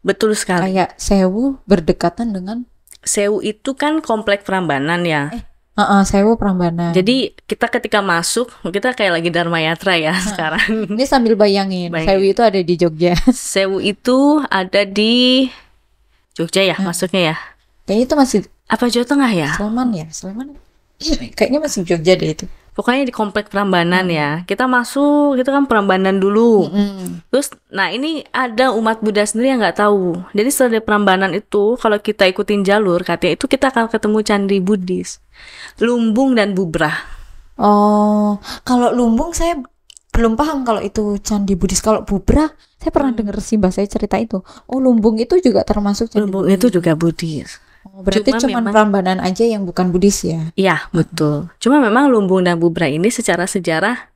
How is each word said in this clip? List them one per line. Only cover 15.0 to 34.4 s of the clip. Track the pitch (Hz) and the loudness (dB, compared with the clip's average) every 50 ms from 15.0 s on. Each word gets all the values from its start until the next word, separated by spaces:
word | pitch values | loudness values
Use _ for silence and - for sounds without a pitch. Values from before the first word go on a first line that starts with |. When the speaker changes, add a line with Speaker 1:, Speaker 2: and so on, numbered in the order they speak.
| 214 220 233 247 247 254 254 262 262 254 - - - _ _ _ _ _ _ _ _ _ _ _ _ _ | 0 2 2 2 4 4 4 2 0 -2 -4 -14 -20 _ _ _ _ _ _ _ _ _ _ _ _ _
Speaker 1:
Jogja | _ - 165 165 - 190 | _ -8 -8 -2 0 0
ya, | 196 185 160 | 2 2 0
Speaker 2:
Heeh. | - 190 | -2 -4
Speaker 1:
maksudnya | 170 170 - 190 180 - 190 175 | -4 -2 -4 -4 -2 0 0 0
ya? | 156 160 - - - - _ _ _ _ _ _ | 0 -2 -4 -10 -16 -20 _ _ _ _ _ _
Speaker 2:
Kayaknya | - 196 220 254 | -2 0 0 2
itu | 254 320 | 2 2
masih | 302 269 247 - 202 180 _ _ _ _ | 0 2 2 0 -4 -4 _ _ _ _
Speaker 1:
Apa | _ 220 - 247 | _ -4 -2 -2
Jawa | 240 220 240 240 | -2 0 -2 -2
Tengah | 240 285 285 277 240 214 | 0 0 0 2 0 0
ya? | 170 151 143 | -2 -2 -2
Speaker 2:
Sleman | 151 - 208 208 226 240 254 247 | -4 -4 -4 -4 -4 -2 -2 -2
ya, | 214 165 156 | -4 -4 -8
Sleman. | 160 160 - - 190 196 226 269 294 285 - _ _ _ _ _ _ _ | -12 -14 -14 -14 -12 -12 -12 -14 -14 -16 -20 _ _ _ _ _ _ _
Iya, | _ - - 302 - 240 - | _ -4 -4 -4 -4 -4 -12
kayaknya | - - 208 226 254 302 | -2 -2 0 0 0 -2
masih | 302 285 - 208 | -2 -2 -4 -6
Jogja | 175 175 180 170 156 180 185 | -2 -2 -2 0 2 2 2
deh | 160 160 160 | 2 2 -4
itu. | 156 - 190 - - - _ - | -4 -6 -10 -14 -16 -18 _ -12
Speaker 1:
Pokoknya | - - 196 240 247 269 | -10 -4 -2 -2 0 0
di | 277 247 | -2 -4
komplek | - - 214 202 190 214 208 - | -2 -4 -4 -2 -2 -4 -6 -2
Prambanan | - 196 202 196 185 175 170 170 180 185 185 | -2 -2 0 2 2 2 2 2 2 0 2
Speaker 2:
Hmm. | 180 165 | 0 0
Speaker 1:
ya. | 151 147 143 151 165 180 | 0 0 -2 -4 -6 -4
Kita | - 202 - 254 | -6 -2 -2 0
masuk, | 254 254 247 240 - - 277 285 294 294 294 294 285 269 | 2 2 0 0 -2 -2 0 2 2 4 4 2 2 2
itu | 247 254 | 0 0
kan | 269 269 285 277 | 0 2 0 0
Prambanan | 262 240 214 202 196 185 185 190 190 196 | 2 2 2 2 2 2 2 2 2 2
dulu. | 196 185 196 208 220 233 240 226 202 165 147 | 2 2 2 4 4 6 6 6 4 2 2
Speaker 2:
Mm-mm. | 175 202 202 202 196 190 185 180 175 170 _ | 0 0 0 0 -4 -8 -10 -10 -10 -12 _
Speaker 1:
Terus, | _ - 262 285 - - _ _ | _ -2 -2 -2 -4 -12 _ _
nah | _ - 196 190 170 | _ -4 -4 -2 -2
ini | 175 240 277 320 320 285 - - | -2 -4 -4 -4 -6 -6 -8 -6
ada | - 247 262 247 220 220 254 269 | -4 -4 -4 -2 0 0 2 2
umat | 202 220 220 220 226 220 | 2 0 0 0 -2 0
Buddha | 208 214 202 208 208 | -2 0 0 0 0
sendiri | 208 - 220 247 269 | 0 0 0 0 0
yang | 269 240 | 2 2
nggak | 214 175 - - | 0 0 2 2
tahu. | 208 208 208 196 185 180 160 175 185 - | 2 2 4 2 0 -2 -2 -4 -8 -4
Jadi | - 202 214 | -2 0 0
setelah | 269 277 - 262 240 | 0 2 2 2 2
dari | 226 220 220 | 2 0 0
Prambanan | 220 214 208 202 196 185 185 196 190 156 | 0 0 2 4 2 2 2 0 -2 -2
itu, | 202 - _ - 208 202 214 247 | -6 -6 _ 0 2 2 2 0
kalau | 254 - 226 208 | 0 0 0 0
kita | 208 - - 208 - 196 | 0 -2 -4 0 2 2
ikutin | 185 185 - 202 - 208 202 | 2 2 0 -2 0 0 0
jalur, | 196 190 202 214 214 185 170 175 | 2 2 2 2 2 2 0 0
katanya | 185 - 170 165 - 175 156 | 0 -2 -2 0 0 -2 0
itu | - - | 0 0
kita | 262 - 262 - | 0 2 2 2
akan | 262 - 240 233 220 | 0 2 0 0 0
ketemu | - 214 - 214 214 220 | -2 -2 0 0 0 0
candi | 208 - 214 202 | 0 0 0 0